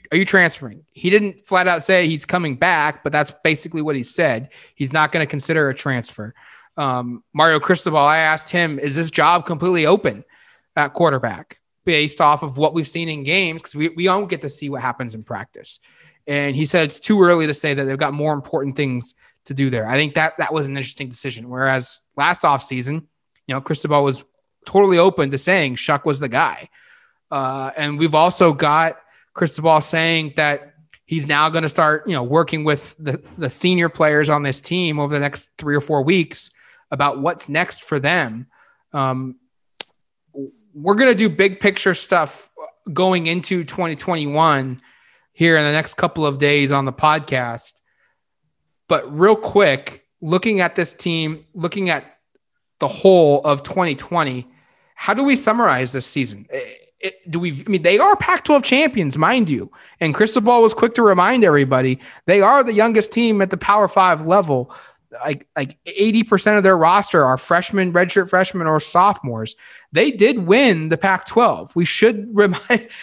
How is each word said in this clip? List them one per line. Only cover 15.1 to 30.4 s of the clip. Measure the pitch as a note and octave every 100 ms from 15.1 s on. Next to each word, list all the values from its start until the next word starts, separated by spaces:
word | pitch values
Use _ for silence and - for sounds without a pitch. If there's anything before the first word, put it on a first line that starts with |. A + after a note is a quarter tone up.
| A2
in |
practice. | - A2+ - - - - _ _ _ _ -
And | C#3+ C#3+ C3+
he | D3+
said | F3
it's | D#3 -
too | - G#3
early | F3 E3+ D3+
to |
say | D3 D3+
that | C#3 C3+
they've | C3+
got | D3
more | D3 D3+
important | D3 - D3+ C#3 C#3
things | C#3 B2 - - _ _ -
to |
do | C3+ C3+
there. | A#2 G#2+
I | C3+
think | D3+ D#3
that, | D#3+ -
that | D3
was | D#3 C3+
an | C#3
interesting | B2+ - C3
decision. | B2 C3+ A2 B2
Whereas | B2+ C3+ C3 B2+ - - -
last | D#3+ F3+
offseason, | D#3+ C#3 - B2+ B2+ D#3+ - _ _ _ -
you | C3+
know, |
Cristobal | C3+ D#3 D3+ D3
was | C#3 B2+ - _ _ _ -
totally | G3 G3 F3
open | F#3 F#3 C#3
to | C3+
saying | F3 F#3+ C#3 A#2+
Shough | - C#3+ D#3
was | C#3+
the | C3+
guy. | B2+ D3 - - _ _ _ _ _ _
Uh, | C#3+ C3 C3+ C3+ D#3
and | D3 D3
we've | D#3+ D#3
also | F3 - F3
got | C#3+ D3+ D#3 E3 - _ _ _
Cristobal | - E3 - D#3+ D#3
saying | - E3 E3 E3 D3+
that | D3+